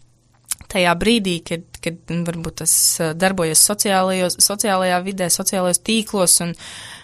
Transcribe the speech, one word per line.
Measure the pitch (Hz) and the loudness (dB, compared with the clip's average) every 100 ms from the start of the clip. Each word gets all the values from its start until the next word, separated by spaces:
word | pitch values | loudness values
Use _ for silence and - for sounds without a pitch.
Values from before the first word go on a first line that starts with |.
| _ _ _ _ - - | _ _ _ _ -12 -12
tajā | - 202 175 | -6 0 2
brīdī, | 170 190 233 190 170 | 2 4 2 2 -2
kad, | - 170 - - | -4 -8 -8 -8
kad | - 165 - 165 | -8 -8 -6 -4
varbūt | 170 170 160 - | -4 -6 -8 -6
tas, | 160 - - - | 0 2 2 0
ā, | 165 | -2
darbojas | 160 190 190 165 156 | 0 0 2 2 4
sociālajos, | - 208 214 190 185 185 180 - | 2 2 2 2 2 2 0 2
sociālajā | - 208 220 190 185 180 | 0 0 0 2 2 0
vidē, | 185 196 175 | -2 -4 -2
sociālajos | - 190 196 180 175 | -2 -2 0 0 0
tīklos | - 226 214 208 175 - | 0 -2 0 0 2 2
un, | 170 170 - - - - | 0 -8 -12 -16 -16 -18